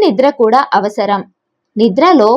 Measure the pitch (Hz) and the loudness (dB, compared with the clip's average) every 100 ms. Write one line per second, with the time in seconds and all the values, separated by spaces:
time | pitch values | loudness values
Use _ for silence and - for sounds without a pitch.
0 | 403 196 269 285 226 214 - 196 202 208 | 2 0 -2 0 0 0 0 -2 -4 -6
1 | 202 202 185 _ _ _ _ - 226 196 | -4 -4 -6 _ _ _ _ -2 -2 2
2 | 330 330 214 | 2 2 2